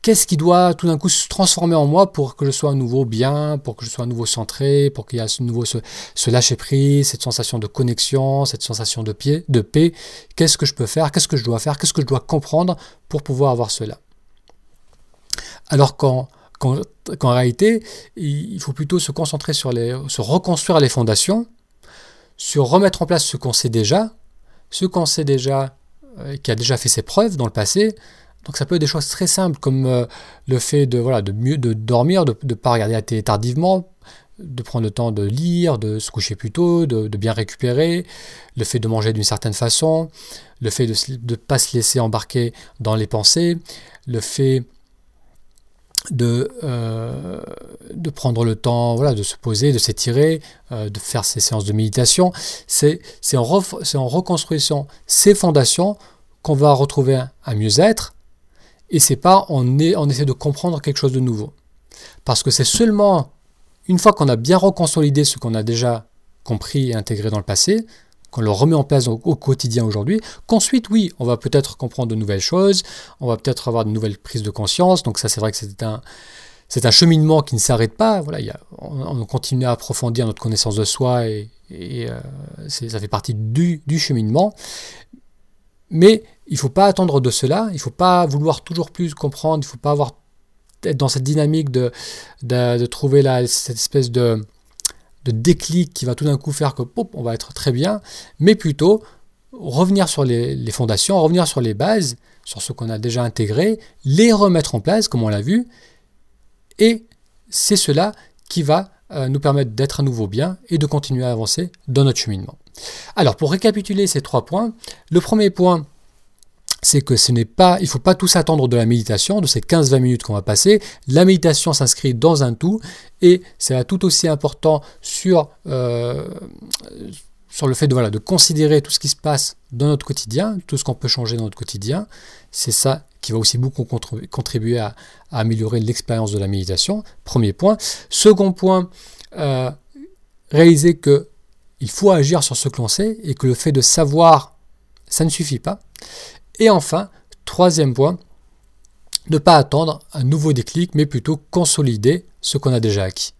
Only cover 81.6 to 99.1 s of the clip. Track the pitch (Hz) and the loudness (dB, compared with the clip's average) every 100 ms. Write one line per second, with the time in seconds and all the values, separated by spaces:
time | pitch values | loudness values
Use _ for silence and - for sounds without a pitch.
81.6 | _ - 90 127 117 120 131 135 - - | _ -16 -12 -10 -10 -10 -14 -16 -18 -18
82.6 | - - 117 110 101 104 - 107 110 123 | -12 -10 -8 -8 -4 -6 -4 -4 -2 0
83.6 | 175 156 - 156 - 123 107 135 208 - | 0 0 -4 -4 0 -2 0 2 0 -2
84.6 | - - - - - - _ _ _ _ | -18 -16 -18 -20 -20 -20 _ _ _ _
85.6 | _ _ _ 160 190 220 - _ - 151 | _ _ _ 6 6 6 -2 _ -10 -4
86.6 | 135 175 196 190 180 139 123 - 131 175 | -2 4 4 4 2 2 2 0 0 0
87.6 | 226 160 123 - 185 180 170 143 156 - | -2 -6 -10 0 4 4 2 0 0 -2
88.6 | - 170 160 - 170 147 147 - 156 156 | -6 -6 -6 -6 -6 -4 -6 -4 -2 -2
89.6 | 139 120 147 147 135 - _ _ _ _ | -4 -6 -2 0 -2 -6 _ _ _ _
90.6 | _ _ 180 139 139 135 131 151 151 160 | _ _ -6 0 0 0 0 0 2 0
91.6 | 143 127 123 - - - - - 120 123 | 0 0 -2 -4 -16 -16 -20 -14 -4 0
92.6 | 123 120 120 - 139 143 135 127 123 - | 0 0 -2 -2 2 4 4 2 0 -2
93.6 | - 113 - 139 123 120 120 110 107 _ | -4 -6 -2 0 0 2 2 0 -6 _
94.6 | _ - - - _ _ 127 113 135 - | _ -12 -12 -12 _ _ -4 0 2 2
95.6 | - 170 160 - 123 120 147 139 - 143 | 0 -2 -2 -4 -6 -2 -2 -2 -4 -4
96.6 | 147 - 123 - 214 - 117 113 - - | -4 -4 -8 -6 -8 -6 -6 -6 -10 -6
97.6 | 143 123 175 107 - - - - 170 214 | -2 0 -2 -4 -8 -20 -20 0 2 2
98.6 | 160 139 165 220 - | 0 0 2 2 -2